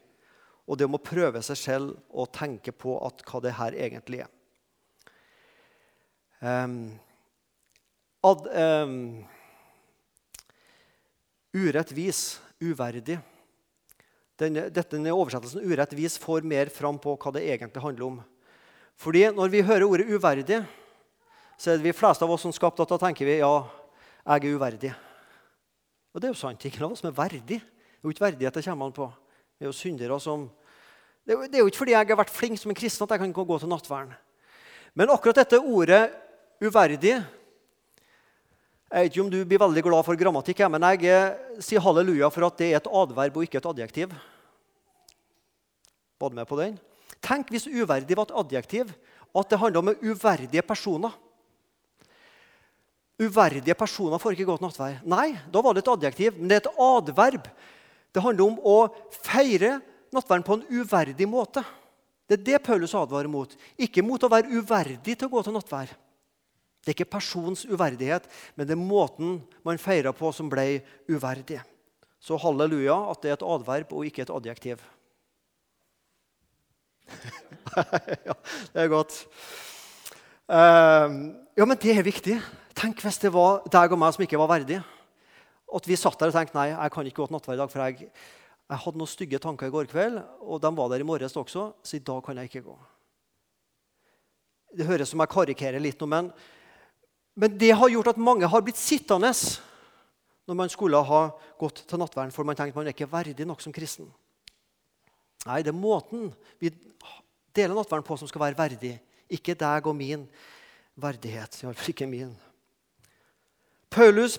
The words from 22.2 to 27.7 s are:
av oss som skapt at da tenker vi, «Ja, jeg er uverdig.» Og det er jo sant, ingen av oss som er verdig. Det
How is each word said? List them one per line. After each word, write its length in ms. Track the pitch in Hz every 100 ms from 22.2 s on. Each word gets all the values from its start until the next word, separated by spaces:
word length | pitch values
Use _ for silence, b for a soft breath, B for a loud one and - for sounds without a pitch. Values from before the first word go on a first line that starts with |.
| 170
av 40 |
oss 100 | 170
som 100 | 175
skapt 280 | - 170 -
at 80 | 160
da 80 | 175 180
tenker 180 | 151 139
vi, 140 | 156
«Ja, 240 | 143 147 127 B B B B B -
jeg 240 | 147 143
er 60 | 143
uverdig.» 340 | 131 110 131 127 b b b b b b _ _ _ _ _
Og 80 | 175
det 60 | 254
er 40 |
jo 60 | 220
sant, 260 | 131 113
ingen 220 | 139 - 160
av 80 |
oss 80 | 233
som 80 | 170
er 60 | 135
verdig. 420 | 180 147 117 226
Det 400 | -